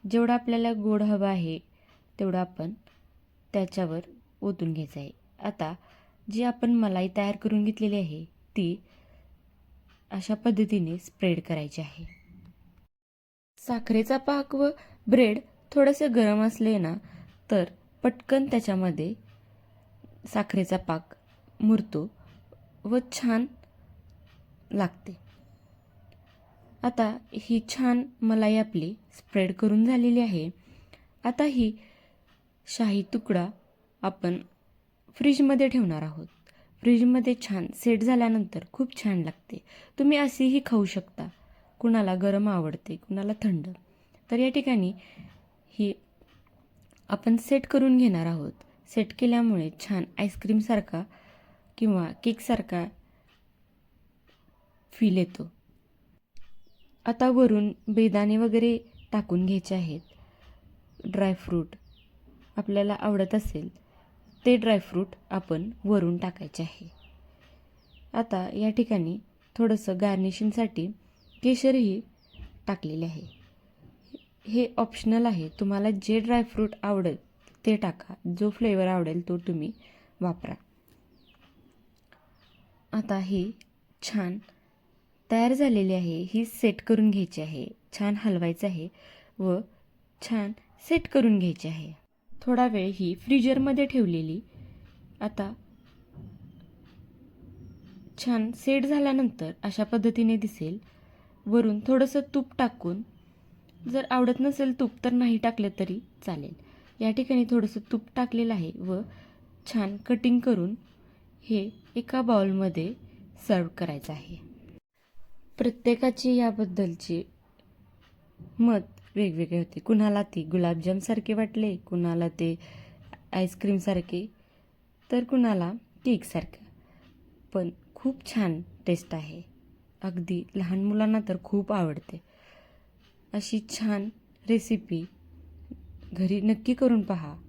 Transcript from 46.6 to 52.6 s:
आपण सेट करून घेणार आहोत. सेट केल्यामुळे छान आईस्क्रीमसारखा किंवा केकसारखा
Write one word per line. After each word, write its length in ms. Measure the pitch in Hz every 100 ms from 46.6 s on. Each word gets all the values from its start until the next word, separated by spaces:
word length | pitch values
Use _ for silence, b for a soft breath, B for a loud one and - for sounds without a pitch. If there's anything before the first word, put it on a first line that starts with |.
| _ _ _ _ -
आपण 280 | 202 233 226
सेट 300 | - 277 269
करून 320 | 277 269 254
घेणार 280 | 247 175 165
आहोत. 260 | 165 143 - b b _
सेट 240 | - 214 -
केल्यामुळे 520 | 247 240 233 190 160 -
छान 240 | - 190 - -
आईस्क्रीमसारखा 840 | 202 - 196 214 214 214 202 160 196 b b b b b b -
किंवा 340 | 220 190 165 -
केकसारखा 600 | 226 233 - 233